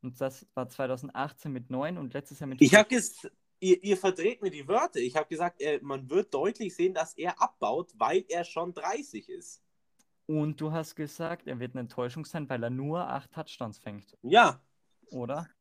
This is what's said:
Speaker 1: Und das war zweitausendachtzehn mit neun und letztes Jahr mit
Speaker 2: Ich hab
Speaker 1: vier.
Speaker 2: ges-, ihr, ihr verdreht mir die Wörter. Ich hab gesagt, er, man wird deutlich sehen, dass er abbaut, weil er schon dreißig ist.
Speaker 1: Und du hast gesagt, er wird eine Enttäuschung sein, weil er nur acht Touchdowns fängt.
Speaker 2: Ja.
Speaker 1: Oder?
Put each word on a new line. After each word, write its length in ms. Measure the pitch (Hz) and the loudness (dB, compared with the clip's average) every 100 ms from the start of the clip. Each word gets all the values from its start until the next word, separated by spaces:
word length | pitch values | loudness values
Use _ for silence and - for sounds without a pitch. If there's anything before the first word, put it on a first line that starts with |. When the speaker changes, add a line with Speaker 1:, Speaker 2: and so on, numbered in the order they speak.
Speaker 1:
Und 180 | 131 127 | -12 -6
das 240 | 135 131 - | -8 -8 -14
war 140 | - 123 | -10 -10
zweitausendachtzehn 840 | - 131 127 139 - 139 - 156 | -6 -4 -4 -6 -6 -8 -6 -8
mit 180 | 127 123 | -8 -6
neun 280 | 131 147 180 | -6 -4 -6
und 160 | 139 | -8
letztes 260 | 139 - 143 | -8 -12 -12
Jahr 80 | 143 | -10
mit 120 | 131 | 6
Speaker 2:
Ich 140 | 143 | 10
hab 140 | 214 214 | 10 8
Speaker 1:
vier. 100 | 247 | 2
Speaker 2:
ges-, 320 | - - - _ _ _ | 0 -8 -18 _ _ _
ihr, 200 | 185 180 | 6 6
ihr 120 | 196 190 | 6 2
verdreht 460 | 196 185 226 247 | 2 2 0 0
mir 80 | 196 | -4
die 160 | 151 139 | -6 0
Wörter. 320 | 208 330 - | 0 2 -2
Ich 160 | 127 | -2
hab 140 | 143 151 | 0 -2
gesagt, 320 | 160 175 - | -2 -4 -2
er, 200 | 151 147 | -2 -2
man 260 | 143 135 131 | -4 -8 -2
wird 240 | 165 208 | -2 0
deutlich 400 | 139 170 226 185 | 0 -2 -2 -8
sehen, 200 | - 175 | 0 0
dass 200 | 180 165 | 0 -4
er 260 | - 170 - | -4 -6 0
abbaut, 520 | 240 _ 104 131 175 110 | -2 _ -2 -2 -4 -2
weil 280 | 113 175 185 | 2 2 0
er 140 | 170 | -4
schon 320 | 170 - 175 | -4 -4 -6
dreißig 540 | 175 165 226 285 - - | -4 -4 -4 -6 -14 -14
ist. 340 | - - - _ _ _ _ _ _ _ | -16 -16 -20 _ _ _ _ _ _ _
Speaker 1:
Und 340 | 156 151 151 | -2 -2 -2
du 120 | 156 | -4
hast 240 | 160 156 - | -4 -6 -8
gesagt, 500 | 147 - 165 170 - | -10 -8 -8 -8 -10
er 140 | 127 | -8
wird 140 | 127 | -8
eine 80 | 127 | -8
Enttäuschung 420 | 120 - 123 123 | -10 -6 -6 -6
sein, 240 | 156 170 147 | -10 -8 -6
weil 160 | 127 | -4
er 60 | 117 | -4
nur 380 | 127 139 165 180 | -4 -4 -4 -4
acht 220 | 127 - | -6 -8
Touchdowns 480 | - 156 - 117 104 | -14 -12 -8 -10 -10
fängt. 400 | - 104 - _ | -14 -14 -16 _
Speaker 2:
Ja. 380 | 120 196 208 135 _ _ _ _ _ | 6 8 8 4 _ _ _ _ _
Speaker 1:
Oder? 360 | 127 120 143 170 _ | -10 -6 -6 -8 _